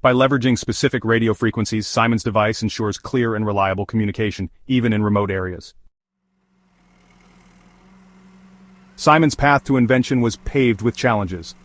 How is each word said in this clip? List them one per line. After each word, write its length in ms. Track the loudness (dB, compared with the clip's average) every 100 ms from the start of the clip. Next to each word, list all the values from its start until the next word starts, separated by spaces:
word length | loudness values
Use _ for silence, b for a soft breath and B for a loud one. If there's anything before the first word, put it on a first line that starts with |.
By 100 | 4
leveraging 460 | 4 2 2 0 0
specific 460 | -2 -2 -2 -2
radio 300 | 0 2 2
frequencies, 520 | 0 -2 -2 -4 -4 -4
Simon's 380 | 0 0 0
device 380 | 0 0 0 -2
ensures 340 | -6 -4 -6 -6
clear 380 | -4 -2 -2 -2
and 100 | -2
reliable 400 | 0 0 -2 -4
communication, 640 | -2 -2 -2 -6 -4 -10 -12 -2
even 260 | 0 2
in 120 | 0
remote 260 | 2 0 0
areas. 420 | -4 -6 -10 -16 -20 -20 _ _ _ _ _ _ _ _ _ _ _ _ _ _ _ _ _ _ _ _ _ -20 -20 -20 -20 -20 -20 -20 -20 -20 -2
Simon's 400 | 4 6 4 2
path 260 | 2 2
to 120 | 2 2
invention 440 | 4 2 2 0
was 140 | 0 -2
paved 440 | -4 0 2 2
with 140 | -2 0
challenges. 580 | 0 0 -2 -8 -12 -20